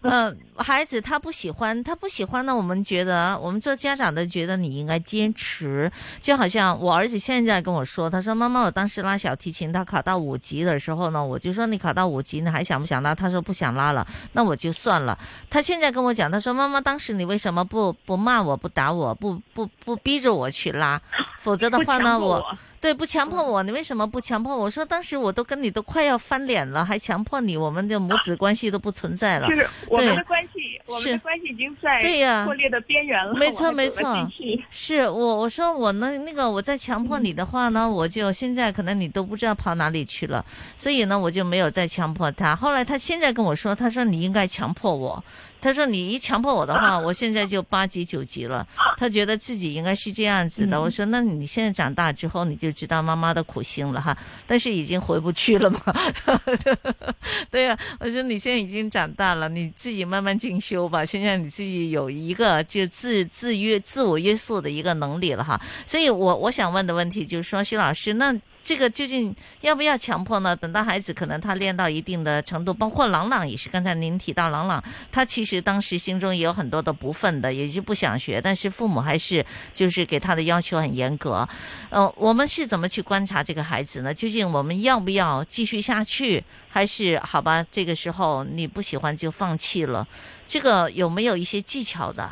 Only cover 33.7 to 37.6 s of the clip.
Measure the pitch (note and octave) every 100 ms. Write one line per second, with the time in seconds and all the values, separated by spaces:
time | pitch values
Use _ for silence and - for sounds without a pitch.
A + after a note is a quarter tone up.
33.7 | D4 C4+ C4+ - G#3 B3 - B3+ A#3 -
34.7 | - - D#4 B3 F#3 A#3+ G#3+ A3+ - E4+
35.7 | D#4+ A3+ G3+ B3 C#4 D4+ D4 B3+ G3+ G3+
36.7 | C#4 - A3+ A#3+ C#4+ A3+ D3+ - B3+